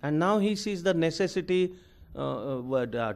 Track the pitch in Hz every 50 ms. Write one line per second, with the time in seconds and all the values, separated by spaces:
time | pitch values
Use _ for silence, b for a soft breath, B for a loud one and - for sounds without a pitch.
0 | - 147 151 156 170 190 214 214 196 214 208 202 - 214 202 175 170 190 180 165
1 | 165 165 165 - 190 180 - 185 170 - 180 185 180 180 180 B B B B B
2 | B B - 139 139 139 135 117 107 139 135 127 123 127 135 131 123 113 110 120
3 | 117 110 104